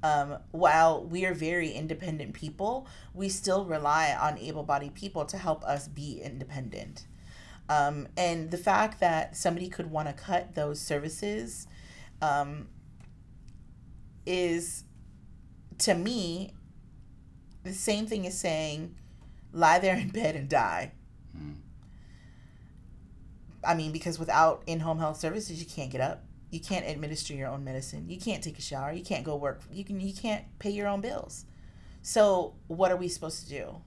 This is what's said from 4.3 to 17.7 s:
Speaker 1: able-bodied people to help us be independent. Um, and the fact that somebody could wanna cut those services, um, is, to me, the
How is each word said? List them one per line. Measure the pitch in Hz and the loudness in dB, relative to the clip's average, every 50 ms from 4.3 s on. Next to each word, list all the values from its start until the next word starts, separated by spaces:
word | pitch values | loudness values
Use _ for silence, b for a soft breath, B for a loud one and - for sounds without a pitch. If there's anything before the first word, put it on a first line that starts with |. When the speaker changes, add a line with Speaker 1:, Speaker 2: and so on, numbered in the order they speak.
| 151 - | 0 0
Speaker 1:
able-bodied | - 135 156 151 147 151 143 139 143 143 147 | -6 -6 -6 -6 0 2 0 0 0 -2 -10
people | - - 196 - 170 147 | -8 -10 -6 -4 -4 -4
to | 147 - | -4 -4
help | 190 - - 156 156 - | -4 0 0 0 0 2
us | - 143 143 139 | -2 -2 -2 -2
be | 151 143 143 143 151 131 156 147 | -8 -10 -10 -8 -8 -8 -8 -8
independent. | 143 120 135 135 131 143 139 131 117 - 98 104 - - - - - B B B B B B B B B B B - | -10 -8 -10 -10 -8 -8 -8 -8 -6 -8 -10 -10 -10 -12 -16 -16 -18 B B B B B B B B B B B 2
Um, | 151 151 143 143 147 147 139 - - | 4 4 4 4 2 -2 -6 -8 -2
and | - 180 175 170 165 160 160 | 0 2 2 2 0 -2 -4
the | 170 170 | -4 0
fact | 175 - 190 202 214 220 - - | 2 4 6 6 4 2 2 4
that | - 175 165 160 - - - | 4 4 6 4 2 0 -4
somebody | - - 180 170 170 185 180 | 0 0 0 0 0 -4 -6
could | 185 - 175 165 | -6 -8 -8 -4
wanna | 156 156 151 147 139 | -2 -2 -2 -2 -6
cut | - - - 190 175 180 - - | -8 -4 0 0 0 0 0 -2
those | - 151 147 147 147 | -2 -2 -2 -2 -4
services, | - - 160 147 143 156 160 - - 208 208 220 233 226 - - - B B B B B B B B B B - - | -2 -2 -2 -2 -2 -2 -6 -4 -4 -2 -2 -2 -4 -6 -8 -10 -12 B B B B B B B B B B 0 2
um, | 156 143 143 143 143 147 151 131 - - - - - - - - - - - - - - - - - - - - - - - - - - - - - - - - | 4 4 4 2 0 -2 -10 -10 -12 -14 -18 -18 -18 -20 -18 -18 -18 -20 -20 -20 -20 -20 -18 -18 -18 -16 -16 -18 -18 -18 -20 -20 -18 -18 -18 -18 -18 -18 -12 -4
is, | - 180 180 180 175 170 170 170 170 - - - - - - - - - - - - - - - - - - - - - - | -2 0 2 4 2 2 0 0 -4 -6 -8 -10 -14 -18 -20 -20 -18 -20 -20 -20 -18 -18 -18 -18 -20 -20 -20 -18 -18 -4 0
to | - - 196 | 4 4 4
me, | 170 175 208 247 240 190 170 165 180 190 - - - - - - - - - - - - - - - - - - - - - - - - | 4 4 0 0 0 -2 -2 -2 -4 -6 -8 -10 -16 -18 -18 -20 -20 -20 -20 -20 -20 -20 -20 -20 -20 -20 -20 -20 -20 -20 -20 -20 -12 -10
the | 185 | -8